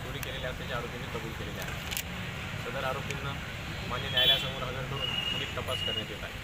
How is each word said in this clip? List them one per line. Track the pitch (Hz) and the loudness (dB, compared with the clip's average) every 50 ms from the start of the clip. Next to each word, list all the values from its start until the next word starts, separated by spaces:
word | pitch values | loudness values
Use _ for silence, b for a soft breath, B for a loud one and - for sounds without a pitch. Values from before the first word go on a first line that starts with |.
| - | -6
चोरी | 127 127 139 | -4 -4 -2
केलेले | 120 - - - - 127 | -2 -2 -2 -2 -2 -2
असल्याचे | 127 - - - 135 | -2 -2 -4 -2 -2
आरोपींनी | 120 120 - - 123 - - - - | -2 -2 -2 -4 -4 -4 -2 -4 -2
कबूल | - - | -4 -4
केलेले | - - - 104 101 98 | -4 -4 -4 -4 -4 -4
आहे. | 92 - - - - - - - - - - - - - - - - - - - - | -4 -2 -4 -4 -2 -2 0 0 -2 -2 -4 -4 -4 -4 -4 -4 -4 -2 -2 -2 -2
सदर | - 123 135 135 | -2 -2 0 2
आरोपींना | 131 131 135 135 - - - - 143 143 131 - - - - - - - - - - | 2 2 0 0 0 -2 0 0 -2 -2 -2 -4 -4 -6 -6 -6 -4 -4 -4 -2 -2
मान्य | 120 127 135 135 | 0 0 0 2
न्यायालयासमोर | 135 - - - - - - 131 - - 131 | 6 8 8 10 8 8 6 0 0 -2 -2
हजर | 127 127 131 131 | -2 -2 -2 -2
करून | 135 139 139 135 - - | -2 -2 0 0 2 2
पुढील | - - - - - 139 131 - - | 2 2 2 2 0 0 0 -2 -2
तपास | 123 - 131 123 - | 0 0 0 2 2
करण्यात | - - 113 110 - | 2 2 0 0 -2
येत | - - - | -4 -4 -4
आहे. | 87 - - | -4 -6 -6